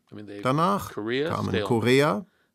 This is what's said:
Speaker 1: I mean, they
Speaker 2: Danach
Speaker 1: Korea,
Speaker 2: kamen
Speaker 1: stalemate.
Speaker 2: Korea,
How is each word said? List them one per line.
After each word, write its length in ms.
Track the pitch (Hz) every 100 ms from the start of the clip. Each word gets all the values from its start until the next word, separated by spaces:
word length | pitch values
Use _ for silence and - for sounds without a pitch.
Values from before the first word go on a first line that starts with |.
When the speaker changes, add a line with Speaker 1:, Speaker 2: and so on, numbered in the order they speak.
| _
Speaker 1:
I 40 | 107
mean, 100 | 104
they 160 | 101
Speaker 2:
Danach 500 | 120 143 175 202 -
Speaker 1:
Korea, 380 | - 107 131 147
Speaker 2:
kamen 200 | - 104
Speaker 1:
stalemate. 180 | 107 101
Speaker 2:
Korea, 580 | 117 113 135 147 202 180 _ _